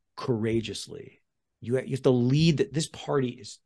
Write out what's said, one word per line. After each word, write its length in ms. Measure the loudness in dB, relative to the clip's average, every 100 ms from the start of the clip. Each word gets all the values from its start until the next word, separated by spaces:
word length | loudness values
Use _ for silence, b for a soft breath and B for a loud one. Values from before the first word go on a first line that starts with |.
| _ -8
courageously. 1040 | -4 -2 0 -2 -4 -8 -12 -14 -18 -20 _ _ _ _
You 160 | -4 -4
ha-, 60 | -2
you 60 |
have 100 | 2
to 60 | 4
lead 480 | 4 4 4 4 4
that. 160 | 0
This 140 | -2 -6
party 420 | -6 -2 -2 -2
is 300 | -6 -16 -20